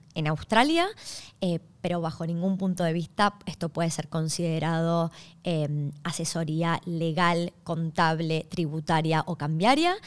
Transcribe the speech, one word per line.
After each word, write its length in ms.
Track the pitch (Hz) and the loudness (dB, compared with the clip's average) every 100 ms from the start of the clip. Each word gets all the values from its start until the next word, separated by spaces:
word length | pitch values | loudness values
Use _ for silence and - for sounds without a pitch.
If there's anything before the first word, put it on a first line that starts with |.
| - | -12
en 120 | - 151 | -4 -2
Australia, 600 | 156 - 220 277 330 370 440 - - - - | -2 2 4 4 4 0 -4 -14 -16 -16 -4
eh, 180 | 185 165 - - | -2 -2 -6 -8
pero 220 | 175 175 | -4 -2
bajo 240 | 160 151 165 | -2 -4 -4
ningún 320 | 170 190 190 | -2 0 0
punto 260 | 190 180 | 0 0
de 80 | 170 | 0
vista 460 | 165 160 - 208 - - | 0 -2 2 2 0 -10
esto 240 | - 170 | -8 -6
puede 200 | 160 165 | -2 0
ser 200 | - 156 | -2 -4
considerado, 1000 | 160 160 - 170 160 156 165 165 170 165 - - - | -2 -2 -2 -2 0 0 0 2 2 0 -4 -18 -10
em, 480 | - 160 147 147 143 147 | -4 -2 0 -2 -4 -6
asesoría 760 | 175 160 165 165 160 156 170 160 | -6 -6 -4 -2 -2 0 0 0
legal, 680 | - 165 165 156 175 170 175 - | -2 -2 -2 2 2 2 -2 -6
contable, 800 | - 160 160 156 165 160 165 160 - | -6 -4 -2 2 2 2 0 -2 -4
tributaria 760 | - 160 160 156 160 156 160 151 | -4 -4 -2 0 2 2 2 0
o 100 | - | -4
cambiaria, 580 | 147 160 208 285 339 392 | -2 2 4 4 4 0